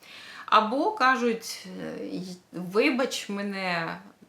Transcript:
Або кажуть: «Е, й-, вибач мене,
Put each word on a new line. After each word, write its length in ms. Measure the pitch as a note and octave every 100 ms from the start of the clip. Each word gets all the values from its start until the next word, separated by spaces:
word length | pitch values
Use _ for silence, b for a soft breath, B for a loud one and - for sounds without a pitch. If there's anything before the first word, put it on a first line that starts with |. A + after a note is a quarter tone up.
| B B B B B
Або 460 | G#3+ G#3+ C4 F4+
кажуть: 720 | G#4+ C4 B3+ A#3+ A3 - - F#3 F#3
«Е, 240 | D#3+ D#3 -
й-, 320 | F#3 F#3 F3+ _
вибач 760 | E3 F3+ G3 C#4 B3+ G#3 - -
мене, 680 | G3+ G3+ F#3+ F#3+ E3+ E3 F3+ G3 -